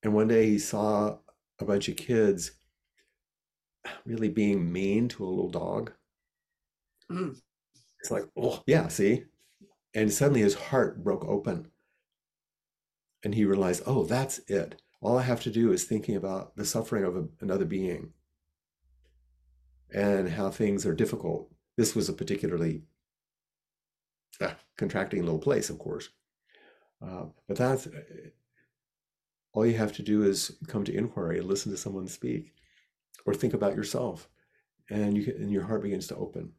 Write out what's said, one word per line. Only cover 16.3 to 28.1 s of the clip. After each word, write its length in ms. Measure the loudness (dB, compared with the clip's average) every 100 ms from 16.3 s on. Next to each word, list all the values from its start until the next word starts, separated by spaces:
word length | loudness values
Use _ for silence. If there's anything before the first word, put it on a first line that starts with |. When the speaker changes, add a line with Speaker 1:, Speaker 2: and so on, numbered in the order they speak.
| -6 -8 -8
Speaker 1:
the 80 |
suffering 400 | -4 -4 -2 -2
of 120 | 0 -2
a, 120 | -6 -8
another 240 | -4 -2
being 480 | 0 -2 -2 -4 -8 _ _ _ _ _ _ _ _ _ _ _ _ _ _ _ _ _ _
and 360 | 0 2 2 0
how 200 | 0 -4
things 360 | 0 0 2 0
are 80 |
difficult." 580 | 0 0 0 -2 -4 -6 _ _ 0
This 180 | 2
was 140 | 2 -2
a 40 |
particularly, 680 | -4 -4 -2 -2 0 0 -2 -8 _ _ _ _ _ _ _ _ _ _ _ _ _ _ -6
uh, 140 | -6 -6 _ -6
contracting 440 | -4 -2 -2 -2
little 140 | 0 0
place, 300 | 2 0 0
of 80 | -8
course. 320 | -10 -10 -12 _ _ _ _ _ _ _ _ _
Uh, 240 | -14 -12 -12 -16 _
but 80 | 0
that's, 300 | 0 0 -4
uh, 140 | -16 -18